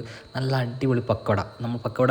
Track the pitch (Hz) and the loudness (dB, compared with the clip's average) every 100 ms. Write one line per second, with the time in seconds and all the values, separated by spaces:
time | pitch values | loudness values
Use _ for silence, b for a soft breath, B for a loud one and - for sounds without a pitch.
0 | 120 B B 131 131 135 120 120 135 120 | -6 B B -6 0 0 0 -2 0 2
1 | - 107 - 101 - - 117 117 117 - | 2 -2 2 0 0 -6 -4 -4 -4 2
2 | 127 | 4